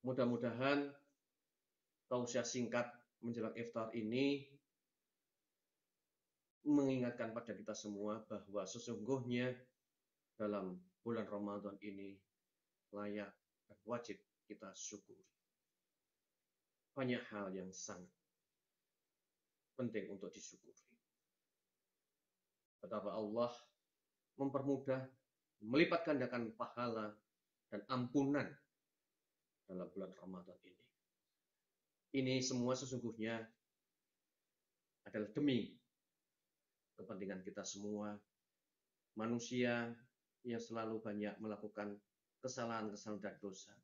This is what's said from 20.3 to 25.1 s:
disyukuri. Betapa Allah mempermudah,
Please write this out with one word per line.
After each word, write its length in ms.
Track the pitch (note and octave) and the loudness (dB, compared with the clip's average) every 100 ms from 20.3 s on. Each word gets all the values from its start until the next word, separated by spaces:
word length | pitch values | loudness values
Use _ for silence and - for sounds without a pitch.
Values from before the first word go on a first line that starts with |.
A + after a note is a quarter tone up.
disyukuri. 400 | - - - - - _ _ _ _ _ _ _ _ _ _ _ _ _ _ _ _ _ _ _ _ | -10 -16 -18 -20 -20 _ _ _ _ _ _ _ _ _ _ _ _ _ _ _ _ _ _ _ _
Betapa 420 | F#2 G#2+ G2+ G2+ | -4 -2 -2 -2
Allah 320 | G#2 A2 A#2+ - - _ _ _ _ _ _ - | 0 2 0 0 -16 _ _ _ _ _ _ -2
mempermudah, 640 | C#3 C3+ C3 C3+ - C3 C3 | 0 2 2 0 2 0 0